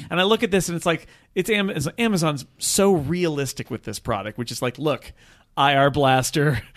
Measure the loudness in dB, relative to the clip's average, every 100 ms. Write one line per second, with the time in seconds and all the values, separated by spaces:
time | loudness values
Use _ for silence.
0 | -6 0 2 2 2 0 0 -2 -2 -2
1 | -4 -20 _ -4 0 0 0 -2 -4 -2
2 | 0 2 0 -2 -8 -8 -4 2 4 4
3 | 0 -2 0 -2 -4 -6 -8 -8 -8 -10
4 | -4 -4 -4 -8 -8 -4 -6 -4 -4 -4
5 | -6 -20 _ _ _ 0 4 6 4 4
6 | 4 4 2 0 0 0 -6